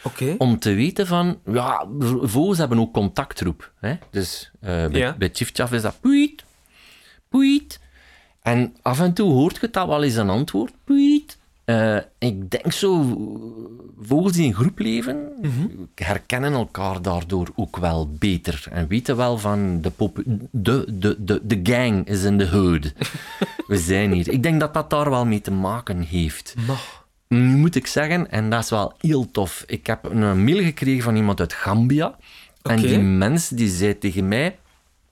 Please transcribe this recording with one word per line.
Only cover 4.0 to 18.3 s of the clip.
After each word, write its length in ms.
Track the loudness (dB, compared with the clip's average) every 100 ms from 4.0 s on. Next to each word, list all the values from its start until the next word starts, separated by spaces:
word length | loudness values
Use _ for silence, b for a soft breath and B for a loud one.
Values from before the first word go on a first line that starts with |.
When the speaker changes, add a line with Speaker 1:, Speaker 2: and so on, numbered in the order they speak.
| -6
Speaker 2:
Dus, 400 | -6 -6 -6 -14 -14
eh, 80 | -6
bij, 320 | -2 0 0
Speaker 1:
Ja. 140 | -2 -2
Speaker 2:
bij 100 | -4
Tjiftjaf 440 | -2 -6 -4 -2
is 100 | -2
dat 180 | -4 -2
poeit, 440 | 2 4 2 -2 -20 _ b b b b b b _
poeit. 520 | 2 4 4 0 -20 b b b b b b
En 340 | 0 2 0 -2
af 180 | -2 2
en 120 | 2
toe 180 | 2 4
hoort 260 | 4 4 0
je 100 | -4
dat 160 | -2 0
wel 160 | 0
eens 100 | 2
een 160 | 2 0
antwoord, 420 | 0 0 -2 -4 -6
poeit. 540 | 0 4 6 4 0 -20 _ _
Eh, 320 | 0 2 2 0 -2 -4
ik 320 | -4 -2 -6
denk 220 | -4 -4
zo, 320 | 0 2 4 2 0 -6 -10 -14 -14 -16 -18 -20 -12
vogels 320 | 0 2 4
die 120 | 4 2
in 80 |
groep 240 | 4 0 0
leven, 500 | -2 -2 -2 -6 -8 -8
Speaker 1:
Mhm. 240 | -4 -2 -4 -6 -16
Speaker 2:
herkennen 580 | -10 -4 -4 -4 -2 -2
elkaar 500 | -2 -4 -4 -4 -4
daardoor 460 | -2 -2 -2 -2 -4
ook 220 | -4 -8 -2
wel 360 | 0 0 -2 -2
beter. 460 | 0